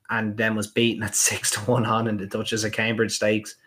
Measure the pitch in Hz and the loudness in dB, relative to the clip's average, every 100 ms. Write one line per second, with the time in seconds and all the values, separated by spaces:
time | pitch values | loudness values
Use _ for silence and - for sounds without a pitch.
0 | - 113 110 104 110 110 101 - 117 107 | -6 -4 -2 0 0 0 -2 2 2 2
1 | 107 - - - - - 107 120 113 113 | -2 0 0 0 -2 -2 0 2 2 2
2 | 113 104 95 110 110 110 107 110 113 113 | 2 -2 -2 -4 -4 -2 -2 0 0 0
3 | 107 - 107 107 - - | 0 2 2 2 -2 -12